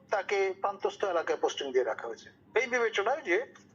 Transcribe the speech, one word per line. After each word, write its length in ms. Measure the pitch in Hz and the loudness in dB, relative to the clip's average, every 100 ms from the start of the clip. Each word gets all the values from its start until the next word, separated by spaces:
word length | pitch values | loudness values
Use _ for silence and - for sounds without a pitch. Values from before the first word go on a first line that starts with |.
| - | -4
তাকে 440 | 208 185 202 196 185 | -2 0 0 0 0
প্রান্তস্থ 440 | 202 202 202 - | -4 -2 -4 -2
এলাকায় 340 | 202 170 160 147 | -2 0 0 0
পোস্টিং 340 | 147 - 139 | 0 -2 0
দিয়ে 120 | 127 | 2
রাখা 240 | 117 107 117 | 2 -2 -6
হয়েছে 520 | 107 - - - 214 | -10 -14 -20 -4 -2
এই 60 | 254 | 0
বিবেচনায় 560 | 240 226 - 208 277 | 2 2 2 0 0
যে 300 | 202 180 - - - | 2 0 0 -10 -10